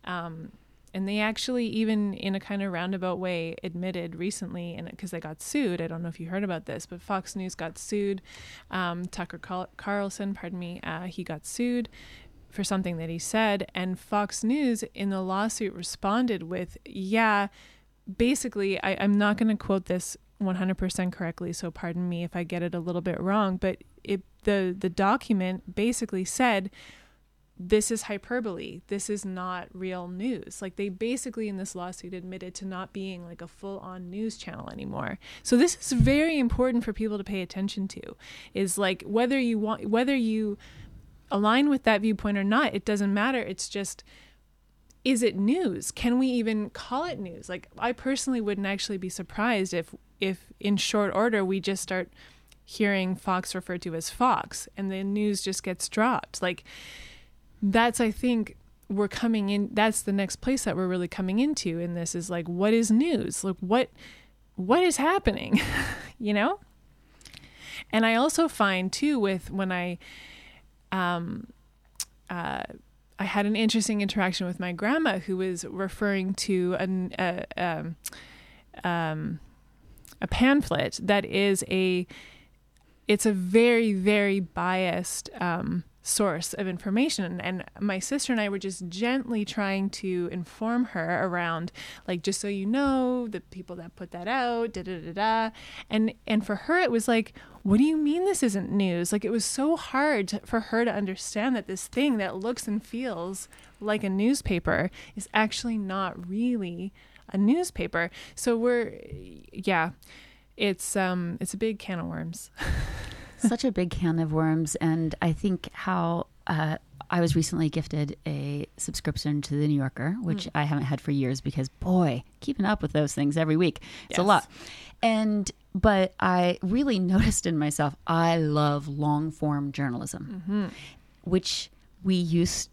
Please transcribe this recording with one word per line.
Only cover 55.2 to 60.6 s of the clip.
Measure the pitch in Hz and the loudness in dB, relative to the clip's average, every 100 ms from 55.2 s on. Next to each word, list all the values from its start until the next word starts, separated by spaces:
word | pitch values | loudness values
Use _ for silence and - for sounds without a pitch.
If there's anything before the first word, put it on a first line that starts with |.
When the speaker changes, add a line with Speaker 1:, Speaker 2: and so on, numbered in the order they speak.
| 208 196 | 2 0
Speaker 1:
just | - 190 | -2 -4
gets | - 180 - | -4 -4 -4
dropped. | - 226 247 - - | 2 2 2 -2 -4
Like, | 180 175 - - - - - - - - _ - | -4 -4 -12 -18 -18 -18 -18 -20 -20 -20 _ -2
that's, | 202 214 240 226 | 4 6 4 4
I | 226 | 0
think, | 208 247 233 214 - - _ _ | 2 2 2 0 -8 -20 _ _
we're | 196 202 | 0 0
coming | - 240 220 196 | 0 2 2 2
in, | 202 202 | 0 2
that's | 214 220 214 | 2 2 2
the | - | 0
next | 196 190 - | 0 0 -2
place | - 262 | 0 0